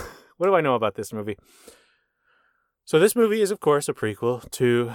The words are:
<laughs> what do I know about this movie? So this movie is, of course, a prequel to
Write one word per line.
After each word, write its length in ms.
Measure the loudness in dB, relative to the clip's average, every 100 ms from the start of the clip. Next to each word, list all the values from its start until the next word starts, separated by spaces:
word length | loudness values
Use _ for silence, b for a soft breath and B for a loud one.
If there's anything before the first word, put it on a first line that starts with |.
| B B
<laughs> 180 | B B
what 100 | 2
do 80 | 2
I 40 |
know 140 | 2
about 220 | 0 0 -4
this 160 | -10
movie? 240 | -10 -10 -10 _ b b b b b b b b b b b b b
So 140 | -2 2
this 160 | 2
movie 280 | 2 0 2
is, 100 | -2
of 80 | -2
course, 280 | 0 0 0
a 60 |
prequel 560 | -4 -6 -4 -4 -4 -6
to 400 | -2 0 2 -2